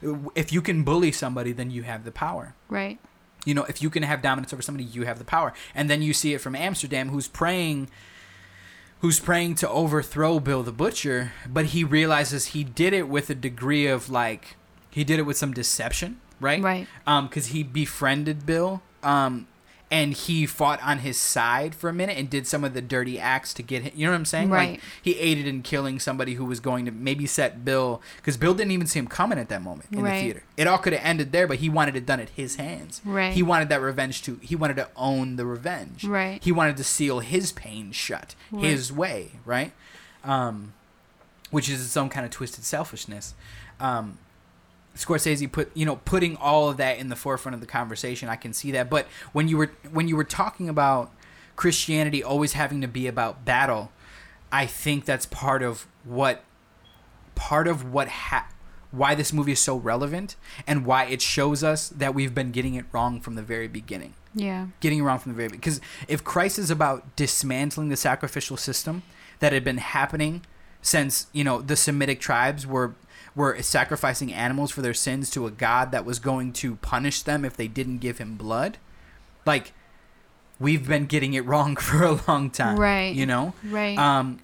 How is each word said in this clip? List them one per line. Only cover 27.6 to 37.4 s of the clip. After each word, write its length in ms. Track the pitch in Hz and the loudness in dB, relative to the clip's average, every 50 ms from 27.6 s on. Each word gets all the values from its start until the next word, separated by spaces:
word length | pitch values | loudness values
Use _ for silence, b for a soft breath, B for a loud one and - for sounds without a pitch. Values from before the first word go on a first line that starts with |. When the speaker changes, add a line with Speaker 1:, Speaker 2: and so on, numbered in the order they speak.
| 120 | -2
Speaker 1:
Bill, 380 | 135 135 131 131 123 120 117 B B B B - | 0 2 2 2 2 -2 -4 B B B B -2
'cause 120 | 151 139 | -2 0
Bill 160 | 117 143 175 185 | 2 4 4 4
didn't 200 | 190 214 196 185 | 4 4 2 2
even 160 | 180 175 160 | 0 0 0
see 100 | - 160 | 0 -2
him 80 | 123 | -2
coming 320 | - - - 180 226 220 139 | -2 -2 0 0 0 0 -2
at 100 | 113 - | -4 -4
that 140 | 104 95 90 | -6 -8 -6
moment 280 | 90 87 - - - 208 | -8 -10 -12 -10 -8 -4
in 100 | 202 202 | -2 0
Speaker 2:
Right. 120 | 202 190 | 0 0
Speaker 1:
the 60 | 190 190 | 0 0
theater. 200 | 117 107 - - - - | -2 -4 -6 -12 -14 -4
It 100 | - 156 | 0 2
all 120 | 170 185 185 | 4 4 4
coulda 220 | - 190 165 131 113 | 4 2 0 2 2
ended 240 | 160 170 156 147 131 | 0 0 0 0 2
there, 160 | 143 175 180 | 2 2 2
but 120 | 175 139 120 | 2 2 0
he 100 | 151 160 | 0 2
wanted 260 | 156 160 151 143 135 | 4 4 2 2 2
it 100 | 131 123 | -2 -2
done 140 | 135 139 127 | 0 -2 -2
at 120 | 113 110 | -2 -6
his 260 | - - 139 123 - | -8 -8 -8 -6 -6
hands. 440 | - 143 156 170 147 151 156 - - - | -8 -8 -8 -8 -10 -12 -14 -16 -12 -6
Speaker 2:
Right. 280 | 202 196 196 190 185 185 | -4 0 0 0 2 4
Speaker 1:
He 120 | 180 180 | 4 4
wanted 240 | 170 175 165 156 143 | 6 4 4 4 4
that 120 | 151 139 | 2 2
revenge 420 | 131 135 131 139 135 131 127 - - | 2 0 -2 -2 -2 -4 -4 -6 -6
too. 180 | - 120 - - | -8 -8 -10 -6
He 140 | - 170 | -6 -2
wanted 180 | 160 156 147 135 139 | 0 0 0 0 -2
to 100 | 131 - - | -4 -6 -6
own 400 | 127 127 135 135 131 131 131 127 | -2 0 0 2 2 0 -2 -2
the 100 | 123 120 | -4 -4
revenge. 560 | 123 120 117 127 175 180 143 95 - - - - | -4 -4 -4 -4 -6 -6 -6 -8 -12 -12 -8 -4
Speaker 2:
Right. 400 | 202 202 196 190 190 196 - - | -2 0 0 0 -2 -4 -2 2
Speaker 1:
He 80 | 180 | 2
wanted 260 | 175 170 160 151 143 135 | 4 4 4 4 2 0
to 60 | 135 | -2
seal 360 | - - - 151 139 131 123 | -2 0 2 2 2 0 0
his 320 | 117 113 175 185 | -2 0 0 0